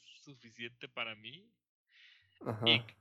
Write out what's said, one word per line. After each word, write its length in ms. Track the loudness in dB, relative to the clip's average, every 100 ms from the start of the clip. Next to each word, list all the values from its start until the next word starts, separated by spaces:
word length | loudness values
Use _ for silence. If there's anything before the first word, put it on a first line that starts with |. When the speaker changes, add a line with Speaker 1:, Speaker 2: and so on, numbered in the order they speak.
| -20 -18
Speaker 1:
suficiente 680 | -16 -16 -16 -8 -8 -6 -6
para 260 | -2 -2 -2
mí. 360 | -8 -12 -16 _ _ _ _ -20 -20 -20 -20 -6 -4 4
Y 160 | 6 6
Speaker 2:
Ajá. 60 | 4
Speaker 1:
c-, 100 | -4